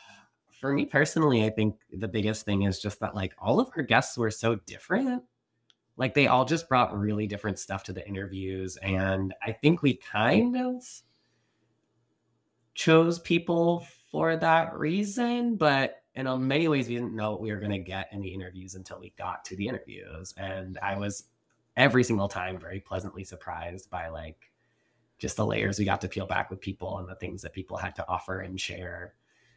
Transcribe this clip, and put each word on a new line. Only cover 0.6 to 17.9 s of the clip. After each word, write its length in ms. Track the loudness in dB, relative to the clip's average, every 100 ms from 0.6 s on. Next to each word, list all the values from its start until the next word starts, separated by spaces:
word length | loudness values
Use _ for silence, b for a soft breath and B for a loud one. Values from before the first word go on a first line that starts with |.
For 100 | 0
me 120 | 0 2
personally, 580 | 2 4 4 6 6
I 60 | 4
think 260 | 4 2 0 _
the 160 | -8 -4
biggest 380 | 0 0 0 0
thing 180 | 2
is 160 | 2 0
just 200 | -4 -4
that, 160 | -6 -4
like, 180 | -4 -4
all 200 | 0 2
of 100 | 2 -2
our 80 |
guests 320 | 2 2 2 0
were 140 | -2
so 240 | 0 0 0
different. 680 | -4 -16 -4 -2 0 -2 -6 _ _ _ _ _ _ -4
Like, 160 | 0
they 140 | 4 6
all 180 | 6 4
just 240 | 0 2
brought 280 | 2 2 2
really 280 | 0 0 -2
different 320 | -2 -4 -4
stuff 260 | -6 -8 -6
to 80 |
the 140 | -10 -8
interviews, 680 | -8 -6 -6 -6 -4 -6 -4
and 560 | 0 2 2 0 -2 -4
I 100 | -8
think 280 | 2 4 4
we 140 | 4 0
kind 600 | -2 0 4 4 4 0
of 280 | -2 -4 -10 -18 -20 _ _ _ _ _ _ _ _ _ _ _ _ _ _ _ _ -2
chose 440 | 6 8 8 2
people 680 | 2 2 2 2 4 2 -2 -18 _
for 240 | -2 0 2
that 400 | 4 4 4 -2
reason, 800 | -2 0 -2 -2 0 0 0 2
but 460 | 4 4 2 -4 _ -6
in 120 | -2
a 100 | 0
many 300 | 2 4 4
ways, 200 | 2 0
we 80 | -4
didn't 200 | -4 -4
know 160 | -4
what 100 | -2
we 100 | -4
were 80 | -4
gonna 180 | -2 -4
get 300 | -4